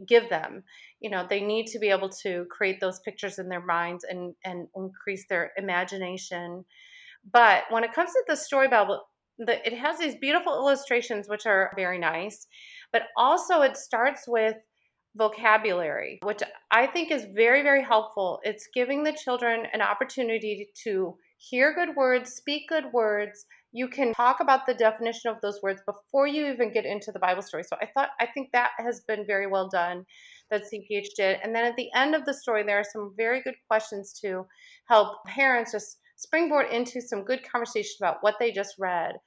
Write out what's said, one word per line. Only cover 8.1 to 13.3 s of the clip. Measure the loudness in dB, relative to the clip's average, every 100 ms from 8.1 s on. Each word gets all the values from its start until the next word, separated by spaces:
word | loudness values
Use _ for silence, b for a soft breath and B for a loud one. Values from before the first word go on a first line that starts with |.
to | 0 0
the | -2
story | 0 2 6
Bible, | 6 4 0 -6 _ _ -6
the, | -2 -2 -2
it | -2
has | -4 -2
these | -4 -2
beautiful | 0 0 2
illustrations, | 0 2 2 0 -2 0 -6 -4
which | -4 2
are | 2 2
very | 0 -4 0
nice, | -2 -2 -6 -10 -18 B B B B
but | -2 0 2
also | 4